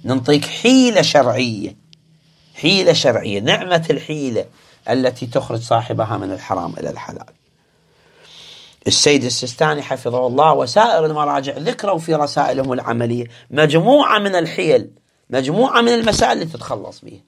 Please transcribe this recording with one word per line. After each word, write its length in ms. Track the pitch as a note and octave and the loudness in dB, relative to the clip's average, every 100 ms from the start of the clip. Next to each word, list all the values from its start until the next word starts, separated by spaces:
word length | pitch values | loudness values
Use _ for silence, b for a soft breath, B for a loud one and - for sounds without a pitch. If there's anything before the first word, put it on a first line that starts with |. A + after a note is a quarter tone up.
ننطيك 400 | A2+ C3 B2+ D3 | -2 -2 2 0
حيلة 560 | - - A#3 C4 B3 G3+ | 0 -2 4 6 6 4
شرعية، 720 | - D3 B2 A#2 B2 G#2 F2 - _ _ _ _ _ _ _ | 4 4 4 0 -2 -4 -10 -12 _ _ _ _ _ _ _
حيلة 380 | - D#3 F#3+ F3+ | -4 0 2 4
شرعية، 460 | D3+ C3+ B2 - G2+ | 4 2 0 -2 -4
نعمة 460 | A#2+ G3+ F3+ E3+ D#3+ | -2 -2 0 -2 0
الحيلة 560 | C#3 - D3+ C3+ G#2+ F#2 b b b - | -4 -4 -6 -4 -4 -6 b b b -4
التي 360 | B2 B2+ A#2+ | 0 0 -4
تخرج 360 | B2 C3 - A#2 | -4 -4 -4 -8
صاحبها 560 | - A2+ A2 A2 A2 G#2 | 0 -2 0 -4 -4 -4
من 140 | G2 | -6
الحرام 420 | F#2 - F#2 E2+ D#2+ | -10 -6 -4 -4 -8
إلى 120 | E2 | -10
الحلال. 440 | - - - - _ _ _ B B B B B B B B B B B B - | -10 -14 -16 -18 _ _ _ B B B B B B B B B B B B -2
السيد 360 | - D3+ C#3+ | 2 4 4
السيستاني 580 | A#2+ - B2 - D#3 D3 | 0 -6 -8 -2 -2 -2
حفظه 460 | C3 C3 A#2+ B2 B2+ | -6 -6 -4 -2 0
الله 260 | B2+ D#3 | 2 4
وسائر 520 | C#3 C3 G#3 A#3 F#3 | 4 2 2 4 2
المراجع 520 | D#3 D3+ D3 C#3+ C#3 C3+ | 0 0 -2 -2 -4 -6
ذكروا 420 | D#3 A#3+ G3+ F3 | -6 -4 -4 -4
في 160 | E3 | -2
رسائلهم 580 | D#3 C#3+ D3+ C#3 C3 C3+ | -2 0 0 0 0 -2
العملية 540 | B2+ A#2+ A#2 A#2 A#2+ A#2 B B | -4 -2 -2 -2 -4 -6 B B
مجموعة 680 | C3+ D3+ D#3+ G3+ C#4+ - G#3+ | 2 4 4 6 4 4 0
من 160 | G3+ | 2
الحيل، 560 | F#3 D#3+ - F3 E3 - _ _ _ _ | 0 -2 -2 2 2 0 _ _ _ _
مجموعة 520 | C3 C3+ F3+ C4 A#3 | -4 -2 0 2 2
من 120 | A#3 | 2
المسائل 380 | A#3 A3+ - A#3+ | 2 0 0 0
اللي 140 | A#3 | 0
تتخلص 540 | E3 - - A2+ G#2+ - | -4 -10 -10 -10 -10 -18
بيها. 160 | G#2+ G2+ | -20 -20